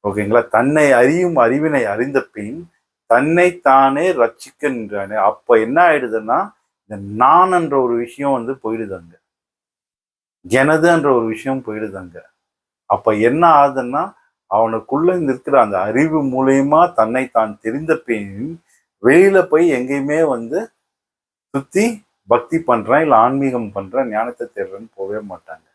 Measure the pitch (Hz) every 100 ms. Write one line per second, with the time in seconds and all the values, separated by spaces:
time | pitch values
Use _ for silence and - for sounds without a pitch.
0 | 104 101 104 117 117 107 131 151 147 127
1 | 127 165 180 156 117 131 156 143 110 104
2 | 131 139 127 107 104 147 175 _ _ _
3 | _ 117 143 170 180 175 139 135 135 139
4 | 180 156 117 - - _ 143 123 107 101
5 | 98 107 98 - - 117 110 147 175 147
6 | 127 110 107 135 202 _ _ _ _ 104
7 | 101 107 131 165 185 180 160 139 123 117
8 | 120 - 139 131 117 131 110 113 107 95
9 | 85 85 _ _ _ _ _ _ _ _
10 | _ _ _ _ 90 120 139 156 170 170
11 | 143 127 113 110 135 135 120 107 107 95
12 | 90 85 - _ _ _ _ _ _ 101
13 | - 107 113 147 170 151 143 135 123 139
14 | 185 _ _ _ _ 101 113 113 107 139
15 | 175 185 147 127 - 135 110 98 101 131
16 | 160 156 139 127 135 135 139 151 175 170
17 | 110 127 131 117 110 104 110 131 160 156
18 | - 110 101 98 139 165 _ _ _ _
19 | 110 160 196 196 185 156 170 131 127 143
20 | 139 151 160 120 117 160 226 _ _ _
21 | _ _ _ _ _ 139 135 190 226 220
22 | _ _ _ 117 - 165 165 117 104 139
23 | 156 117 117 135 139 123 110 101 95 117
24 | 127 107 117 120 120 - 95 95 113 -
25 | 98 107 104 90 - 80 _